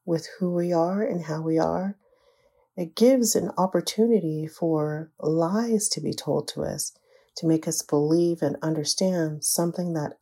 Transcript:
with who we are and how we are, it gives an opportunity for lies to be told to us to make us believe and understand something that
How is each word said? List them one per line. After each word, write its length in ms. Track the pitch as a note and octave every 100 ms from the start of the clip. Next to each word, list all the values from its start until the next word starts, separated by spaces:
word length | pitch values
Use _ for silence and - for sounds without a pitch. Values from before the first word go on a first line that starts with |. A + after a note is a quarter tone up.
| -
with 220 | E3 - -
who 160 | F3+
we 180 | F3 F3
are 300 | E3+ E3+ G3
and 220 | A3 F3
how 180 | D#3 D#3
we 160 | D#3+ D#3+
are, 380 | D#3+ E3+ G3 - _ _ _ _ _ _ _ -
it 200 | E3 -
gives 380 | A#3+ C4 A3
an 160 | G3+ F3 -
opportunity 880 | F#3 F3 E3+ - A#3 G#3+ E3 D#3 D#3
for 640 | - E3+ D#3 D3+ D3+ D#3+ -
lies 680 | D3 D#3+ E3 G#3 A#3 A3 -
to 100 | -
be 120 | D3+
told 360 | - D3 D3 D3
to 140 | -
us 300 | - - - _ _ _ _ -
to 100 | E3
make 200 | D#3+ E3
us 160 | D#3
believe 600 | - D3 D3 E3+ F3 E3+
and 140 | C#3+ -
understand 840 | D#3+ D#3 D3 - F#3+ F3+ D#3+ D3+
something 480 | - - E3+ E3+ F3
that 240 | D#3+ D3 -